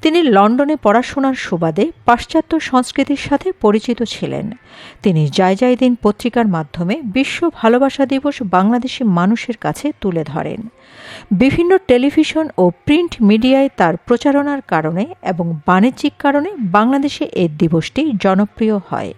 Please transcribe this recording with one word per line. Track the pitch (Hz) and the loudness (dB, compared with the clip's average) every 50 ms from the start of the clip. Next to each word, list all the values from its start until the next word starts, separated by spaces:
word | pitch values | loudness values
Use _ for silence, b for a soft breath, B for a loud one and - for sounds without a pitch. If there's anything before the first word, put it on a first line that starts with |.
তিনি | - 311 311 349 330 | 0 2 2 2 2
লন্ডনে | 277 214 196 202 214 233 254 285 285 311 | 4 4 4 4 4 4 2 0 0 -2
পড়াশোনার | - - 214 202 233 247 - - 285 269 269 262 | 0 2 2 2 2 0 -2 -4 -2 -2 -2 -2
সুবাদে | - - - 190 165 170 160 156 170 214 320 339 _ _ | -4 -6 -6 -4 -2 -2 -2 0 0 -2 -2 -4 _ _
পাশ্চাত্য | - 240 233 - - - 320 - _ - 320 | 2 2 2 0 -2 -2 -2 -2 _ -4 -4
সংস্কৃতির | - - - 254 247 - - - 269 - 285 269 | -4 0 0 0 0 0 -2 -4 -2 -2 -2 -6
সাথে | - - 294 277 - 370 | -2 -2 -2 -2 -2 -4
পরিচিত | 370 _ - 214 202 220 - - 240 - 233 | -6 _ 0 2 2 2 0 -2 -4 -4 -4
ছিলেন। | 208 - - - 139 135 139 - - - - B B B B B B B B - | -8 -6 -8 -8 -6 -6 -6 -8 -8 -12 -14 B B B B B B B B 0
তিনি | 208 175 156 151 143 | 0 2 2 0 0
জায়জায়দিন | 135 - 190 185 190 196 254 247 254 233 254 254 247 - | 2 2 2 2 2 2 2 2 2 4 2 2 2 2
পত্রিকার | - 208 208 _ - 240 - 247 233 214 | 0 -2 -2 _ -4 -4 -2 0 0 0
মাধ্যমে | 180 165 156 147 - - 175 175 220 330 302 | 0 -2 -4 -6 -6 -6 -4 -4 -4 -4 -6
বিশ্ব | 220 185 254 269 - - - - 339 - | -4 -2 -2 -2 -2 -2 -2 -2 -2 -2
ভালোবাসা | - - 226 233 247 269 269 - - 277 | 0 2 2 4 4 2 0 0 -2 -2
দিবস | 240 277 269 - 285 285 - | 0 0 -2 -2 -4 -4 -4
বাংলাদেশি | 254 185 170 185 190 208 240 247 240 254 - - 254 | -6 0 0 2 2 2 0 0 -2 -6 -6 -2 0
মানুষের | 220 180 170 175 190 226 226 - - 226 - | 0 2 2 2 2 0 0 -2 -8 -10 -6
কাছে | - 151 151 - - 294 302 _ | -4 -6 -6 -4 -6 -6 -6 _
তুলে | - 202 175 165 151 | -6 -4 -4 -4 -6
ধরেন। | 147 139 165 156 151 151 - - 226 _ B B B B B B B B B B B | -6 -6 -8 -8 -8 -8 -10 -12 -16 _ B B B B B B B B B B B
বিভিন্ন | 208 175 226 269 - - 339 349 381 370 - - | 0 2 2 2 2 2 2 2 2 2 4 4
টেলিভিশন | 254 247 254 285 - 311 311 - - 311 320 294 - - | 2 4 4 2 2 2 0 0 0 -4 -4 -4 0 2
ও | 185 180 175 _ _ | 2 2 2 _ _
প্রিন্ট | - 294 320 349 339 - - | 0 2 2 2 -2 -2 0
মিডিয়ায় | 233 202 214 226 220 254 262 269 269 277 _ - | 2 4 4 4 4 2 4 4 2 0 _ 0
তার | 202 165 190 170 | 0 0 0 -2
প্রচারণার | _ - 240 240 - 294 269 285 285 285 285 277 | _ -2 -2 0 2 2 2 2 0 -2 -4 -6
কারণে | - - - 160 156 156 165 175 214 311 359 _ | -6 -4 -2 -2 -2 -2 -2 -4 -4 -6 -8 _
এবং | - 190 185 165 175 170 165 151 - - | -6 -6 -4 -4 -4 -4 -4 -4 0 2
বাণিজ্যিক | 180 185 202 254 254 - - 294 - _ | 2 4 4 2 0 0 -4 -4 -4 _
কারণে | - 285 277 285 294 370 415 311 | -2 0 0 0 -2 -2 -6 -6
বাংলাদেশে | 233 180 170 208 220 247 269 277 277 285 - - 311 | -6 0 2 2 2 2 0 0 0 -2 -4 -4 -8
এ | - - - 185 170 151 151 | -6 -2 -2 -2 -2 0 0
দিবসটি | 180 165 165 165 160 - _ - 311 320 247 185 | 0 2 2 0 -2 -2 _ -2 -2 -2 -2 0
জনপ্রিয় | - 196 190 190 208 202 _ - 233 220 214 202 185 - | 0 0 2 2 0 -2 _ -4 -2 0 0 -2 -4 -6
হয়। | - - - 92 - | -8 -6 -6 -8 -12